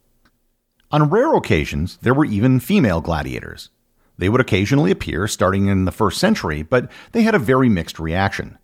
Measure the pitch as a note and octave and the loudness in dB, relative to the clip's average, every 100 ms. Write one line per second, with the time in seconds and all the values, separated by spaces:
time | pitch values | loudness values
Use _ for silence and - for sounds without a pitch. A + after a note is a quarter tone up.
0 | _ _ _ _ _ _ _ _ - D3+ | _ _ _ _ _ _ _ _ -4 0
1 | D3 G#3+ D#4 G#3+ - E2 C#2 C#2+ F2 - | 2 2 2 0 0 -2 0 -4 -6 -4
2 | A2+ C#3 D#3 G2+ C3 B2+ - G#3 A2 E2 | 0 2 2 2 2 2 2 2 2 0
3 | E2 D#2 C#2 A#1+ G1+ G1+ - _ _ _ | -2 -4 -4 -10 -12 -18 -20 _ _ _
4 | _ - F#2 B2+ - F#2+ G2+ C#3 F3 - | _ -4 0 0 2 0 2 2 2 0
5 | - D#2+ G#2+ - F#2+ G2 G2 F#2+ F#2 - | -4 -4 -4 0 0 2 2 2 0 0
6 | G2+ - F#3+ G#3+ F2+ D#2 - B2+ B2 - | -2 0 0 0 -2 -6 -2 -2 -2 -16
7 | - A#3 A3 G#3 A#2+ C3 B2+ F2+ E2 - | -6 0 2 2 2 2 4 2 -2 -8
8 | D#2+ F2 G2 - G#2 - | -4 -2 -2 -4 -12 -14